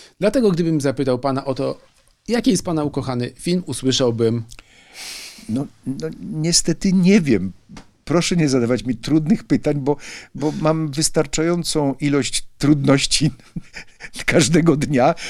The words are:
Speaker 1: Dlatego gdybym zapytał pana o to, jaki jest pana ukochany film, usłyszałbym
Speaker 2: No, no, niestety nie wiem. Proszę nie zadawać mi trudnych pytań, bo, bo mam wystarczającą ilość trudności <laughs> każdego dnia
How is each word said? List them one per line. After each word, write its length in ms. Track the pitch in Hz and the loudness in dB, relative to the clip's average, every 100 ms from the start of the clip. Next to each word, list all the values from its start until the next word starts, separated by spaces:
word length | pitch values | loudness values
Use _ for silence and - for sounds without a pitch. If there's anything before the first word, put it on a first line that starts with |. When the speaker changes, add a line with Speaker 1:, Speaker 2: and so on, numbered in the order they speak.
| - - | -20 -4
Speaker 1:
Dlatego 320 | 196 277 220 | 0 2 2
gdybym 300 | 165 165 156 | 2 2 0
zapytał 380 | 135 131 135 127 | 0 0 0 0
pana 260 | 139 135 135 | 0 -2 -2
o 80 | |
to, 280 | 131 135 - _ _ _ _ - | -4 -4 -6 _ _ _ _ -4
jaki 240 | 233 247 | -2 0
jest 120 | 185 - | 0 0
pana 180 | 160 | -2
ukochany 480 | 147 139 131 123 123 - | -2 -4 -4 -4 -6 -6
film, 280 | - 180 180 | -4 -2 -4
usłyszałbym 800 | 127 131 123 123 117 117 117 113 - - _ _ - - - - - - | -4 0 2 2 2 0 0 -6 -16 -20 _ _ -18 -16 -16 -18 -16 -6
Speaker 2:
No, 180 | 117 180 _ 131 | -6 -6 _ -10
no, 200 | - 160 - | -8 -8 -10
niestety 720 | 98 156 160 160 - 160 196 | -10 -4 2 4 4 2 2
nie 280 | 185 180 202 | 4 6 6
wiem. 300 | 147 101 95 - - - - _ - | 4 0 0 -10 -18 -20 -20 _ -2
Proszę 300 | 160 - 175 | 0 2 2
nie 140 | 151 | 2
zadawać 340 | 131 117 123 127 | 2 2 0 -2
mi 100 | 113 | -6
trudnych 480 | - 156 156 233 | 0 0 2 0
pytań, 320 | - 135 151 147 | 0 0 0 -2
bo, 180 | 135 143 - - - 135 | -2 -4 -6 -18 -16 -6
bo 180 | 151 143 | -6 -2
mam 300 | 156 160 156 | 0 0 -2
wystarczającą 1040 | 139 151 170 143 - 165 175 160 156 139 135 | -2 -2 0 -2 0 0 0 -2 0 0 0
ilość 460 | 147 139 123 - - - | 0 0 0 -4 -8 -2
trudności 720 | 139 151 135 139 - - 156 - - - - - | 2 4 4 2 2 0 0 -2 -12 -14 -14 -16
<laughs> 460 | - - - - - | -20 -20 -16 -8 0
każdego 500 | 127 156 165 165 147 | 2 4 4 4 2
dnia 380 | 143 135 135 165 - | 2 2 2 2 -6